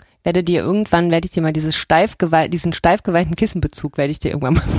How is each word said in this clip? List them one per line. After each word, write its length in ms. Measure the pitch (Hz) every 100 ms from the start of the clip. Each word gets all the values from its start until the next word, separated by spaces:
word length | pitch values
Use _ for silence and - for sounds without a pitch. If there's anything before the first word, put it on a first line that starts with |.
| - _
werde 200 | 175 175
dir 180 | 170 175
irgendwann, 480 | 101 202 214 170 175
werde 160 | 165 175
ich 60 |
dir 100 | -
mal 120 | 160
dieses 240 | 156 156 -
steif 400 | - 160 214 -
gewei-, 320 | 170 165 156
diesen 240 | 170 170
steif 280 | - 170 202
geweinten 360 | - 170 170 170
Kissenbezug 600 | 220 180 - - 147 -
werde 140 | 143
ich 80 | 156
dir 100 | 156
irgendwann 240 | 147 135 170
mal 80 | -